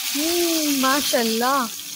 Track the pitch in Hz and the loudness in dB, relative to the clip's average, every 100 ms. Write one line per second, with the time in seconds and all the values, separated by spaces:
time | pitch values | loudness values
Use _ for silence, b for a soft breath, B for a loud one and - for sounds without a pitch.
0 | - 277 320 349 349 320 302 277 262 285 | -4 -2 0 2 2 0 0 2 2 2
1 | - 269 226 220 247 277 226 - - | 2 0 0 0 0 0 -2 -6 -12